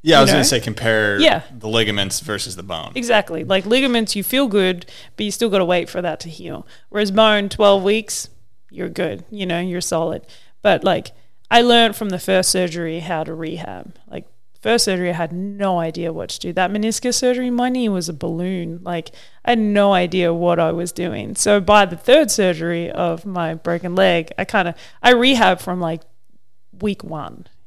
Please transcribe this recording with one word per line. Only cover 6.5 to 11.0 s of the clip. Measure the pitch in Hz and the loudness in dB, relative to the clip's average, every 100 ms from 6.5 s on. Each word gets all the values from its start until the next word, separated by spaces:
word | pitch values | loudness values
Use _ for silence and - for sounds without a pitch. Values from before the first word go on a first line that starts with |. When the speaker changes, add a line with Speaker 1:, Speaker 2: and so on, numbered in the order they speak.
| - - - - | -12 -14 -20 -8
Speaker 2:
Whereas | 202 208 | -2 0
bone, | 196 220 208 202 | 4 4 4 0
twelve | - 202 196 | 2 4 6
weeks, | 190 220 220 - - - - - - | 2 0 -2 -10 -10 -16 -20 -20 -18
you're | - 180 | -10 -8
good. | 165 165 - - | -4 -6 -6 -12
You | 208 185 | -8 -4
know, | 170 | -2
you're | 185 175 | -4 -4
solid. | - 165 160 175 - - - - | -2 -2 -2 -6 -12 -20 -20 0
But, | 208 180 | 2 4
like, | 190 170 | 2 -2